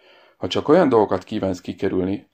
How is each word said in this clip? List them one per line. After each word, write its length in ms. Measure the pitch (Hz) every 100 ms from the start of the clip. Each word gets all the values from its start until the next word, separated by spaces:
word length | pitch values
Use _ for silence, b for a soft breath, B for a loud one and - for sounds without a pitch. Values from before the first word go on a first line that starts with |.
| b b b b
Ha 100 | 92
csak 200 | 104 98
olyan 220 | 165 156
dolgokat 340 | 117 101 95
kívánsz 380 | - 104 95 90
kikerülni, 680 | - 95 98 92 90 101 -